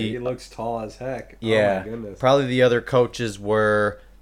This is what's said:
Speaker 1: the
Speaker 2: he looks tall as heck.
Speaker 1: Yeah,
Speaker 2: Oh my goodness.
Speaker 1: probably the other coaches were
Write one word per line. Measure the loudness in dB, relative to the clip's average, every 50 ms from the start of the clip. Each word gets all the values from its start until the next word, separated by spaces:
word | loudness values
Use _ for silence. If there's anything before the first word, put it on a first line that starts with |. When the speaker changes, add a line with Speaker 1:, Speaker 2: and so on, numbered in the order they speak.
Speaker 1:
the | -4 -4 -6
Speaker 2:
he | -6
looks | -6 -6 -8 -8 -12 -16
tall | -12 -10 -8 -6 -6 -6
as | -8 -10 -12
heck. | -12 -10 -10 -10 -10 -12 -14 -14 -8
Speaker 1:
Yeah, | -2 0 2 4 4 2 2 0 -4
Speaker 2:
Oh | -6
my | -10
goodness. | -12 -12 -12 -6 -2
Speaker 1:
probably | 2 4 4 4 2
the | 0 2 4 4
other | 4 4 2
coaches | 0 2 2 2 2 2 0 -4 -6 -6 -6 -6
were | -2 0 2 4 4 4 4 2 2 0 -2 -6 -12 -20 -20 -20